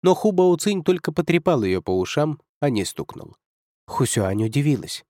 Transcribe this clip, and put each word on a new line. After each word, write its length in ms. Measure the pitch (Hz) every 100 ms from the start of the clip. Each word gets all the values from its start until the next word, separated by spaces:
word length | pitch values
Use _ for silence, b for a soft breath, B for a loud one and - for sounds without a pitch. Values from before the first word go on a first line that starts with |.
Но 100 | 180
Ху 180 | 180 214
Бао 240 | 185 185 175
Цинь 260 | 208 196
только 280 | 156 185 -
потрепал 520 | 156 165 170 165 156
её 180 | 101 92
по 160 | 87 92
ушам, 440 | 92 - 151 147 _ _
а 100 | 147
не 160 | 113 90
стукнул. 500 | - 73 - - - _ _ _ _ -
Хусюань 560 | - 127 - 95 101
удивилась. 600 | 110 123 143 131 80 - _